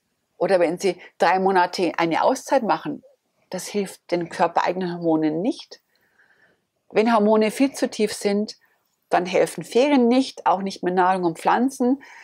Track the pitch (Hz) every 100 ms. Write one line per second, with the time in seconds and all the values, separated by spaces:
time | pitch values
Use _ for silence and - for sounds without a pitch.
0 | _ _ _ _ 170 185 160 175 196 175
1 | - _ 180 190 190 190 175 - 170 -
2 | 165 160 - 262 - 277 214 156 151 -
3 | - _ _ _ _ 185 - 208 190 -
4 | - 175 170 - 170 170 - 180 180 175
5 | 170 160 156 156 220 349 - - _ _
6 | _ _ _ _ _ _ _ _ _ -
7 | 226 233 208 214 214 - 269 - 269 -
8 | 208 - 208 202 214 - _ _ _ _
9 | _ 170 180 175 160 - 156 226 294 277
10 | 233 254 262 - - 190 196 - - 185
11 | 180 190 175 165 180 196 262 - 247 269
12 | - -